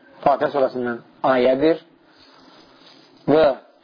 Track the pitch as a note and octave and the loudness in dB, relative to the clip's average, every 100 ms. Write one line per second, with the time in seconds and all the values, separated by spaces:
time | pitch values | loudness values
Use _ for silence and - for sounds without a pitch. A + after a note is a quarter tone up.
0 | _ - - C3+ D3+ C#3+ B2+ B2+ A#2+ A#2 | _ -4 -2 0 -2 -2 -2 -2 -8 -8
1 | - - C3+ B2+ B2 C3 D#3 E3 - _ | -14 -6 -2 0 2 2 0 -2 -6 _
2 | _ _ _ - - - _ _ - - | _ _ _ -20 -20 -20 _ _ -20 -20
3 | _ _ - D3+ D3 - - _ | _ _ 0 2 2 0 -12 _